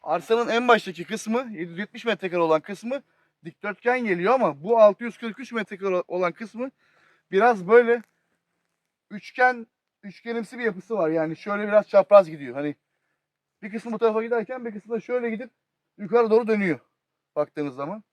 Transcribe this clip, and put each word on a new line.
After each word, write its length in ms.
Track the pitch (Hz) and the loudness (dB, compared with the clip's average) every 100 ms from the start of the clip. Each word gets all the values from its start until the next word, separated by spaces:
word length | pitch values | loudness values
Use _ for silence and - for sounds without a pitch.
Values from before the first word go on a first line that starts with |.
Arsanın 460 | - 170 - 226 233 | -2 -4 0 0 2
en 200 | 220 247 | 0 4
baştaki 360 | 220 196 165 | 2 2 -12
kısmı, 340 | 175 214 214 233 | -10 -10 -4 -4
yedi 320 | 254 180 175 | -4 -10 -10
yüz 80 | 170 | -10
yetmiş 260 | 214 233 | -12 -6
metrekare 360 | 233 208 185 175 | -4 -4 -4 -2
olan 200 | 165 156 | 2 2
kısmı 420 | - 202 226 269 _ _ _ _ | 0 -12 -8 -8 _ _ _ _
dikdörtgen 600 | 170 _ 202 202 233 254 | -18 _ -10 -4 -2 0
geliyor 300 | 226 175 185 | 0 0 2
ama 280 | 262 196 139 | 2 2 -2
bu 160 | 175 226 | 0 6
altı 260 | 208 196 | 6 6
yüz 140 | 233 - | -8 -8
kırk 200 | 233 208 | -10 -10
üç 140 | 262 | -10
metrekare 500 | 233 196 190 196 180 - | -8 -8 -6 -2 -2 -2
olan 240 | 180 180 | -2 -4
kısmı 380 | 175 220 220 262 _ _ _ _ _ _ | -4 -16 -10 -12 _ _ _ _ _ _
biraz 380 | 190 233 220 175 | 2 4 2 6
böyle 340 | 233 233 233 - _ _ _ _ _ _ _ _ _ _ | 6 6 0 -4 _ _ _ _ _ _ _ _ _ _
üçgen, 560 | 202 - - 254 240 226 _ _ _ | -18 -14 2 2 2 -12 _ _ _
üçgenimsi 560 | 202 - 233 233 220 226 | -20 -16 -8 -8 -8 -4
bir 60 | |
yapısı 340 | 233 185 - 220 | -4 -4 -8 -2
var. 120 | 156 | -2
Yani 260 | 160 160 160 | 0 -4 -6
şöyle 320 | 208 202 208 | -6 -6 2
biraz 200 | 208 196 | 0 4
çapraz 420 | 202 180 208 170 | 2 8 6 6
gidiyor. 240 | 156 135 | -8 -10
Hani 220 | 131 147 143 _ _ _ _ _ _ _ _ | -6 -8 -8 _ _ _ _ _ _ _ _
bir 80 | 196 | -12
kısmı 220 | 220 233 | -12 -10
bu 60 | 220 | 0
tarafa 240 | 226 220 | 0 0
giderken 420 | 226 233 208 254 | -2 -4 -4 -10
bir 80 | 233 | -10
kısmı 220 | 208 208 | -14 -10
da 60 | 226 | -10
şöyle 300 | - 247 233 | -6 -4 -4
gidip 200 | 220 262 _ _ _ _ - | -8 -12 _ _ _ _ -16
yukarı 320 | 196 233 226 | -2 0 4
doğru 160 | 220 220 | 2 2
dönüyor 320 | 214 190 143 _ _ _ _ _ - | 0 0 -2 _ _ _ _ _ -6
baktığınız 380 | 147 - 143 | -6 -6 -8
zaman. 280 | 127 147 214 _ | -8 -10 -12 _